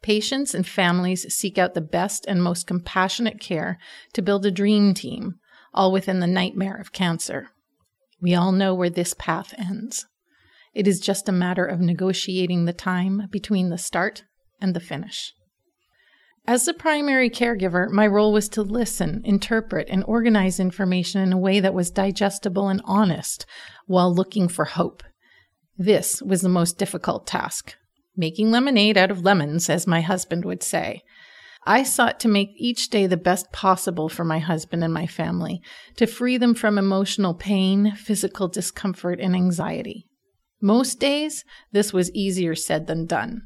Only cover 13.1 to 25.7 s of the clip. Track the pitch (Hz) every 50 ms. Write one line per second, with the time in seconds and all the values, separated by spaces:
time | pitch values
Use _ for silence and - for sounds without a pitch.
13.1 | 190 202 208 190 - 202 202 - 214 190 185 180 165 175 - - - 175 175 202
14.1 | - - - _ _ _ _ _ _ _ - 190 180 202 - - 160 139 - -
15.1 | - - - - _ _ _ _ _ _ _ _ _ _ _ _ _ _ _ _
16.1 | _ _ _ _ _ _ _ - 240 254 - 349 339 339 - 320 302 294 294 285
17.1 | 269 262 254 233 233 - 247 240 233 202 185 185 170 180 180 220 - 202 214 214
18.1 | 196 208 214 214 208 214 208 208 - - 208 196 208 240 233 214 - - 180 160
19.1 | 151 220 - 240 196 196 - - 233 220 220 220 - - - - - 185 190 -
20.1 | 220 233 226 240 220 208 185 185 175 - 190 185 175 - 202 185 185 180 175 -
21.1 | - 196 190 185 185 185 185 196 190 208 185 190 190 185 175 175 - 196 190 196
22.1 | 190 - 208 196 196 - - 208 175 196 196 196 190 196 - - 196 202 214 185
23.1 | 160 - - - - - - _ - - - - - - _ - 185 180 180 180
24.1 | 175 175 185 185 - 214 180 175 175 - 156 - - 170 175 - - _ - -
25.1 | _ _ _ _ _ _ _ _ _ _ _ _